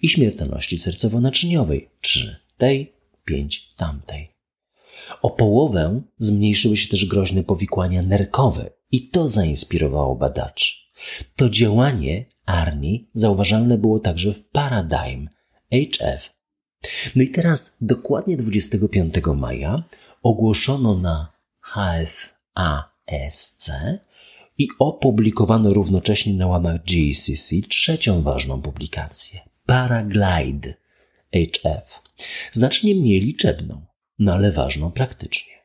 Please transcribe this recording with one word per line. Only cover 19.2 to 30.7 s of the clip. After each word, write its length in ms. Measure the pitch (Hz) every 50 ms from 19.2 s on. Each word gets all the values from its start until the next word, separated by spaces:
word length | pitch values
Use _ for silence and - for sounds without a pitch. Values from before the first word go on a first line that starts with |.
| 71 82 73
maja 500 | 71 65 60 62 60 65 78 104 156 170 _ - - - - - _ _
ogłoszono 760 | 117 113 104 110 110 104 98 - - 135 139 131 113 104 92
na 340 | 90 87 82 78 78 80 _ _ _ _ _ _
H 380 | _ - - 107 101 90 85 82
F 360 | 80 80 - - - - _ _ _ _ _
A 380 | - 92 82 73 71 71 _ _ _ _
S 500 | - 78 71 67 71 - - - - -
C 420 | - - - - 67 76 101 165 202 _ _ _ _ - - - - - _ _ -
i 100 | 147 - - _
opublikowano 960 | 131 143 - - - 139 110 107 113 110 107 - 107 87 110 113 110 104 98
równocześnie 600 | 104 98 85 95 92 - - 107 - - - 98
na 120 | 92 92
łamach 340 | 90 90 87 85 85 82 82 - -
J 260 | 92 85 78 71 67
C 200 | - - - 69
C 200 | 76 - - - 90 104 -
trzecią 540 | - - - - 160 156 - 123 98 85 76
ważną 400 | 71 69 67 67 65 67 67 71
publikację, 800 | 76 69 - - 78 - - 78 76 - - - - - - - _ _ _ _
Paraglide 1080 | - 127 127 127 123 123 117 107 104 98 104 101 95 90 82 71 64 67 71 71 78